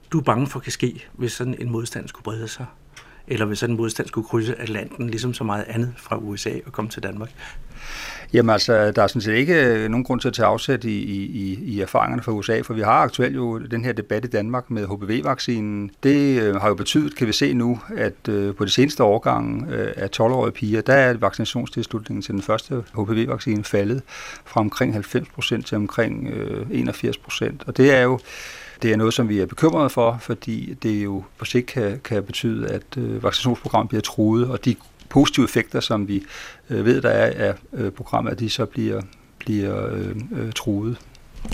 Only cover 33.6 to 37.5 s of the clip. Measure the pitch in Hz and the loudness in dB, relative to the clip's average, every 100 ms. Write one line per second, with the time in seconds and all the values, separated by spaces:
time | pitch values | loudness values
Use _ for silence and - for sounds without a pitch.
33.6 | - 110 110 107 - - 107 113 123 123 | 2 0 2 -2 -2 2 4 4 2 0
34.6 | 127 110 - - - 139 143 - 120 120 | 0 -2 -4 -20 2 4 6 4 4 2
35.6 | 110 123 - 107 101 98 98 - - - | 0 -2 0 0 0 -2 -4 -12 -16 -16
36.6 | - 107 107 135 120 110 113 - 101 | -6 2 4 4 4 4 4 2 -2